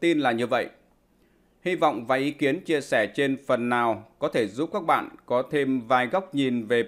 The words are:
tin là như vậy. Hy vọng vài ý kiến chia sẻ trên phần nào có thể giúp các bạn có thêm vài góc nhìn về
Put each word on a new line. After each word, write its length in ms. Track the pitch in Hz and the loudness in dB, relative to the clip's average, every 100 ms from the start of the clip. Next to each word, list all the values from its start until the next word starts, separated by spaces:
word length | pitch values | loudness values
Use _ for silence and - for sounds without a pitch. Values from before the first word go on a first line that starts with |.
tin 180 | 170 156 | 0 2
là 140 | 131 | 2
như 140 | 117 120 | 0 0
vậy. 220 | 123 - - _ _ _ _ _ _ _ _ | 0 -2 -10 _ _ _ _ _ _ _ _
Hy 120 | 180 | -4
vọng 320 | 175 156 107 120 | 0 0 0 0
vài 140 | 131 | 0
ý 100 | 143 | 0
kiến 300 | 143 143 165 | 0 0 0
chia 160 | 180 147 | 0 -2
sẻ 260 | - 127 104 | 2 0 2
trên 220 | 143 139 135 - | 0 0 0 0
phần 220 | 123 120 | 0 0
nào 400 | 120 117 104 - _ | 0 0 -2 -8 _
có 100 | 156 | -2
thể 180 | 131 104 | 0 -2
giúp 240 | 113 165 | -4 -4
các 120 | 208 | -2
bạn 240 | 160 127 - - - | 0 0 0 -12 -2
có 160 | 123 135 | -2 0
thêm 300 | 147 135 131 113 | -2 0 -2 0
vài 200 | 127 123 | 0 2
góc 280 | 185 190 | -2 -2
nhìn 320 | 143 131 120 107 | -2 0 -2 0
về 160 | 120 | 0